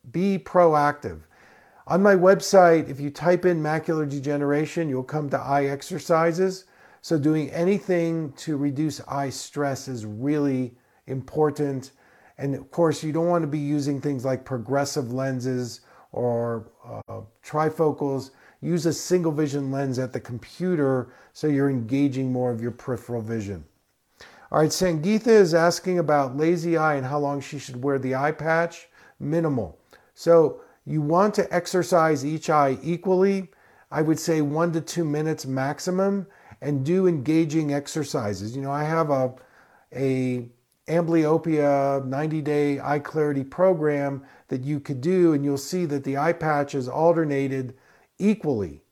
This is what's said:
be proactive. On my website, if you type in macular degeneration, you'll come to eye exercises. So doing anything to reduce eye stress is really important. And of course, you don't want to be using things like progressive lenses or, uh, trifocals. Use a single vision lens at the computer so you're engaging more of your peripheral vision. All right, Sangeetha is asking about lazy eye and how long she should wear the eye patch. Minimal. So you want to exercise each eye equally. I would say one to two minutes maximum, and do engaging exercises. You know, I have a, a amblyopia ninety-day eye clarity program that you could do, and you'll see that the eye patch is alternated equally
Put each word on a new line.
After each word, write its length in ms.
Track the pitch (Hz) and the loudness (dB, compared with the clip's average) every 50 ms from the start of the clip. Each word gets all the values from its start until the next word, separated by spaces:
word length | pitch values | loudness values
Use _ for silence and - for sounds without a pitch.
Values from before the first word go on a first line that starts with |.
| _ - | _ -8
be 260 | - 160 185 202 196 | -4 -2 0 0 0
proactive. 840 | 180 - - - 180 175 165 151 147 147 147 147 - - 107 82 78 78 _ _ _ - - - - _ _ _ - - | -2 -6 0 4 6 6 6 6 6 4 2 0 -2 -8 -10 -10 -10 -16 _ _ _ -20 -20 -20 -20 _ _ _ -20 -6
On 140 | - 147 180 | -2 0 4
my 140 | 196 208 196 | 6 6 6
website, 720 | 180 170 185 196 190 - - - 190 180 170 165 160 147 113 | 8 8 6 6 6 2 6 8 8 10 10 8 6 2 -2
if 100 | 139 131 | -8 -8
you 100 | 143 147 | -8 -8
type 360 | 139 - 147 175 180 175 175 | -8 -2 2 2 2 4 4
in 180 | 185 175 160 151 | 0 0 2 0
macular 440 | 151 156 160 151 - 165 156 151 | 0 -2 -2 -2 -2 -2 -2 -2
degeneration, 800 | 139 139 143 131 147 147 143 143 143 143 147 156 147 - 170 165 | -4 -4 -6 -4 -2 -2 0 0 0 2 0 0 -2 -4 -4 -2
you'll 160 | 151 127 127 131 | -2 -2 -4 -4
come 260 | - 151 151 151 139 | -4 -6 -6 -4 -2
to 100 | 139 135 | -4 -4
eye 260 | 127 131 139 143 143 | -2 0 0 0 2
exercises. 1000 | 139 143 139 - - 185 156 - - 175 160 165 170 165 175 190 190 185 185 - _ _ _ - - - _ | 0 -2 -6 -8 -10 -10 -10 0 2 2 4 4 2 2 0 -2 -2 -2 -6 -16 _ _ _ -20 -20 -20 _
So 160 | - - 170 | -4 -2 -2
doing 320 | 156 135 156 156 156 151 139 | 2 2 2 2 2 -2 -4
anything 840 | - 165 170 185 208 196 - - 180 170 170 165 165 165 160 139 - | -4 -2 0 2 0 0 0 0 0 0 0 0 -2 -4 -6 -8 -10
to 220 | - - 165 151 | -10 -6 -4 -4
reduce 460 | 135 143 143 135 135 156 151 - - - | -2 -2 -2 -2 -2 -2 -2 -4 -6 -10
eye 220 | - 135 139 139 135 | -8 -6 -4 -4 -6
stress 580 | 120 - - - - 147 143 139 135 135 - | -6 -10 -14 -10 -6 -4 -2 -2 -4 -6 -8
is 180 | 135 127 117 107 | -10 -10 -10 -8
really 720 | 107 107 107 127 143 151 151 143 143 135 127 127 120 - _ _ _ _ _ _ | -10 -10 -6 -4 -2 0 0 0 0 0 -2 -4 -6 -8 _ _ _ _ _ _
important. 840 | - 131 135 127 - - 156 151 151 147 151 147 143 139 131 127 - _ _ _ _ _ _ _ _ _ | -10 -8 -8 -8 -6 0 0 0 0 2 -2 -4 -4 -4 -6 -8 -12 _ _ _ _ _ _ _ _ _
And 180 | - 135 139 139 | -8 -6 -6 -6
of 140 | - - - | -6 -8 -8
course, 320 | - 175 170 160 147 - 160 | 0 2 2 2 2 -2 -4
you 100 | 156 147 | -4 -2
don't 140 | 165 170 | 0 0
want 160 | 175 175 175 160 | 2 0 0 0
to 40 | |
be 100 | 147 143 | -2 -4
using 440 | 156 143 143 147 147 139 143 143 135 | -4 -2 -2 -2 -2 0 -2 -4 -2
things 240 | 127 147 143 127 113 | -4 -4 -4 -2 -2
like 180 | 131 131 127 131 | -2 -2 -2 -4
progressive 680 | - 135 123 107 113 135 139 139 139 - 151 131 117 123 | -8 -8 -8 -4 -2 0 0 0 0 -4 -6 -6 -4 -4
lenses 680 | 131 135 135 131 127 120 131 127 127 123 117 110 - _ _ - - - _ | -4 -4 -2 -4 -4 -4 -4 -4 -4 -4 -6 -10 -16 _ _ -20 -20 -20 _
or, 560 | - - 120 120 117 117 117 117 117 113 107 - _ _ - | -6 -4 -2 0 0 0 -2 -2 -4 -6 -8 -14 _ _ -18
uh, 360 | 117 113 107 107 - 110 110 104 - _ _ _ | -16 -14 -14 -12 -12 -14 -14 -14 -16 _ _ _
trifocals. 880 | - - 151 156 156 156 170 165 151 147 - 147 143 139 131 131 - _ _ _ - _ _ | -6 -2 0 0 0 2 2 2 0 2 0 -4 -2 -2 -4 -6 -10 _ _ _ -20 _ _
Use 260 | - 147 170 170 147 | -4 -2 -2 0 0
a 60 | 165 | 0
single 400 | 147 - - - 180 185 165 160 | -2 -2 -2 0 0 2 2 0
vision 400 | 147 147 156 143 135 143 139 135 | 0 0 -2 -2 -2 -4 -4 -2
lens 280 | 135 135 143 135 127 120 | -2 -2 -2 -2 -2 -4
at 120 | 131 113 | -4 -4
the 80 | - 123 | -6 -10
computer 880 | - - 123 113 - - - - 175 185 180 156 143 135 135 127 120 123 - - - _ | -8 -8 -12 -12 -12 -16 -10 -6 -2 0 0 2 2 2 2 0 -2 -6 -14 -20 -20 _
so 160 | _ - - | _ -2 0
you're 220 | 156 143 139 139 139 | 2 2 4 2 2
engaging 640 | 135 127 113 110 135 139 143 139 123 131 135 131 127 | 0 -2 -2 -2 0 2 2 2 0 -2 -2 -2 -2
more 180 | 127 127 123 | 0 0 -2
of 80 | 120 113 | -2 -2
your 100 | 113 120 | -4 -6
peripheral 500 | 110 - - - 123 110 - - 120 117 | -8 -8 -6 -6 -6 -6 -6 -6 -6 -6
vision. 420 | 110 110 113 113 101 98 98 82 76 _ _ _ _ _ _ _ _ _ _ _ - - - - - - | -4 -4 -4 -4 -4 -6 -8 -10 -12 _ _ _ _ _ _ _ _ _ _ _ -20 -20 -20 -20 -12 -2
All 80 | - 151 | 2 2
right, 120 | 156 151 | 2 2
Sangeetha 560 | 151 - 185 180 165 156 147 196 220 214 - | 2 0 0 0 0 0 0 0 0 2 4
is 260 | 247 226 214 196 165 165 | 6 6 8 8 6 6
asking 460 | 165 165 175 170 - - 185 180 175 | 4 4 4 2 0 -2 0 0 0
about 360 | 165 147 147 143 139 127 127 | 2 4 4 2 2 0 0
lazy 400 | 139 156 165 180 170 156 170 165 | 0 2 2 2 0 0 0 0
eye 200 | 160 156 156 147 | 2 2 2 0
and 100 | 139 131 | 0 -2
how 140 | 127 143 147 | -2 -2 -2
long 200 | 143 139 143 143 | -2 -2 -4 -4
she 200 | 131 - - 139 | -8 -8 -12 -12
should 240 | - - 127 123 123 | -12 -12 -10 -4 -2
wear 160 | 143 139 135 | 0 0 0
the 160 | 123 131 131 | 0 -2 -2
eye 160 | 131 139 151 | 0 0 -2
patch. 580 | 156 - 147 160 160 165 170 170 - - - _ _ - - - _ _ | -2 -2 -2 0 2 2 0 -2 -6 -14 -20 _ _ -20 -20 -20 _ _
Minimal. 580 | - 139 156 170 165 160 139 123 101 80 - _ _ _ - _ _ _ _ | -4 -2 0 0 0 0 0 -2 -4 -6 -10 _ _ _ -20 _ _ _ _
So 460 | - - 165 170 165 160 139 - - - - _ _ _ | -4 4 6 8 8 6 4 0 -6 -18 -20 _ _ _
you 160 | 139 147 156 | -4 -4 -2
want 340 | 147 143 160 175 202 214 202 | 0 2 2 4 2 2 2
to 180 | 208 175 - - | 0 -2 0 -2
exercise 720 | 175 175 - - 185 165 - 185 170 160 160 156 131 127 | -2 -2 0 -2 -2 0 2 4 4 4 4 2 0 -2
each 240 | 147 156 156 - - | -4 -4 -4 0 2
eye 280 | 160 151 143 139 135 135 | 4 4 4 4 2 -2
equally. 720 | - 156 175 165 - 196 185 180 190 202 196 190 185 170 _ _ _ _ _ _ _ _ | -4 -4 -6 -4 0 0 2 4 4 2 2 -2 -4 -8 _ _ _ _ _ _ _ _
I 100 | 143 147 | -2 -2
would 180 | 160 151 160 147 | 2 2 0 0
say 220 | - 170 165 156 | 0 0 0 2
one 300 | 151 143 143 156 170 175 | 0 0 0 0 0 0
to 100 | 160 165 | 0 -4
two 240 | 156 - - 170 170 | -4 -4 -4 -2 -2
minutes 400 | 151 147 151 156 160 156 156 - | -2 -2 -2 -2 -2 -4 -4 -6
maximum, 840 | 131 131 131 131 143 147 - - 185 180 185 190 196 202 202 185 - _ - - - - _ | -6 -4 -2 -2 -2 -4 -4 -4 -4 0 0 0 0 0 -2 -6 -8 _ -20 -20 -20 -20 _
and 260 | - 143 147 135 131 | -6 -4 -2 -2 0
do 220 | 151 175 190 185 | 0 2 4 4
engaging 640 | 180 170 147 117 147 156 165 165 156 143 160 156 147 143 | 2 2 2 0 2 2 2 2 2 0 -2 0 0 -2
exercises. 840 | 143 143 - - 160 143 - - 143 113 104 101 92 101 107 120 | -4 -4 -4 -6 -6 -6 -4 -4 -4 -2 -2 -4 -4 -8 -8 -8
You 80 | 139 135 | -8 -6
know, 80 | 139 | -4
I 120 | 139 147 151 | -4 -4 -2
have 260 | 156 160 165 160 147 | 0 0 0 2 2
a, 220 | 139 131 131 127 123 - - _ _ - _ _ _ _ _ _ - | 2 2 2 -2 -2 -10 -20 _ _ -20 _ _ _ _ _ _ -6
a 560 | 127 139 135 131 131 127 127 123 123 120 120 _ _ _ _ _ _ _ | -4 -2 0 0 0 -2 -2 -4 -4 -8 -10 _ _ _ _ _ _ _
amblyopia 1160 | - 156 170 170 160 165 165 156 151 160 160 160 170 156 151 143 143 143 139 139 139 139 139 135 | -2 -2 0 0 2 2 2 4 4 2 0 0 0 0 2 2 2 2 2 2 0 0 -2 -2
ninety-day 760 | 127 131 139 156 156 156 156 143 151 147 147 147 147 139 135 | -4 -4 -4 -2 -2 -4 -4 -2 -2 0 0 2 0 0 -2
eye 200 | - 135 147 151 | -2 -2 -2 -2
clarity 440 | 147 - - 156 151 147 143 139 131 | -4 -4 -2 0 0 0 0 -2 -4
program 800 | 135 - - 185 190 185 160 151 151 147 143 139 139 139 135 135 - - - _ | -6 0 2 4 4 4 2 0 0 0 0 -2 -2 -4 -6 -12 -18 -20 -20 _
that 160 | _ - 131 127 | _ -6 -6 -4
you 160 | 139 151 143 | -4 -6 -6
could 220 | 139 - 143 127 | -4 -6 -8 -4
do, 320 | 123 170 190 185 175 165 156 | 0 0 4 4 6 4 4
and 100 | 139 143 | 2 0
you'll 140 | 143 139 | 0 -2
see 280 | 135 - - 185 185 180 | -2 -4 -6 -4 -4 -2
that 200 | 151 147 139 139 | -2 -4 -4 -4
the 120 | 143 135 | -4 -2
eye 160 | 139 147 165 170 | 0 0 0 0
patch 400 | 165 160 156 151 143 143 143 - | 0 -2 0 0 0 -2 -2 -4
is 140 | 139 123 | -6 -6
alternated 880 | 123 123 143 160 170 170 160 160 147 143 139 139 135 135 135 131 120 113 _ _ _ _ _ _ _ _ | -4 -2 2 4 4 4 4 2 0 0 0 -2 -2 -4 -4 -6 -8 -12 _ _ _ _ _ _ _ _
equally 640 | _ 180 208 214 - - 151 135 107 98 82 71 73 _ _ | _ 0 0 0 2 0 -2 -2 -2 -2 -6 -8 -16 _ _